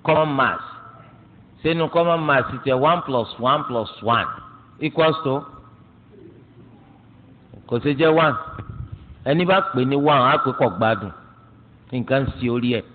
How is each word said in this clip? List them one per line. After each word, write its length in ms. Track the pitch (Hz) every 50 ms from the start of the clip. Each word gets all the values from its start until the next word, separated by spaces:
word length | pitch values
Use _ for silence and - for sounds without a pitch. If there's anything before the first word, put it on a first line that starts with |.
common 300 | _ - 156 156 156 151 143
maths. 320 | 135 131 110 87 82 - - - - - - - - - - - - - - - - - - -
Sínú 280 | - - 156 165 165 160 156
common 320 | - 170 170 175 170 165
maths 300 | 160 151 143 135 120 -
ti 200 | - 127 - 139
ẹ̀ 100 | 131 127
one 200 | 135 156 170 175 165
plus 260 | - 135 123 113 - -
one 260 | - 113 127 139 151 147
plus 260 | - 127 117 110 - - -
one 280 | - 107 117 113 92 - - - - - - - - - -
equals 400 | - 151 156 - 170 156 160 156 -
to? 160 | - 139 131 143 143 - - - - - - - - - - - - - - - - - - - - - - - - - - - - - - - - - - - - - - - - _ - - -
Kò 100 | - - 120
ṣe 120 | - 143 147
jẹ́ 160 | 131 160 160 156
one. 240 | 160 160 156 131 - - - - - - - - - - - - - - - - -
Ẹni 240 | - - 143 165 180
bá 120 | 175 190 190
pè 200 | 190 - - 131 127
ní 140 | 131 139 143
one, 240 | 143 151 147 139 123
á 140 | 131 143
pè 140 | 156 - 131 123
kò 140 | - 139 120
gbádùn. 440 | 92 87 113 110 113 101 107 98 82 - - - - - - - - - - - - - - -
Nǹkan 320 | - 127 120 - 131 135
ń 60 | 139 117
ṣe 180 | - - 127 120
orí 220 | 117 123 117 120 120
ẹ̀. 120 | 113 - - -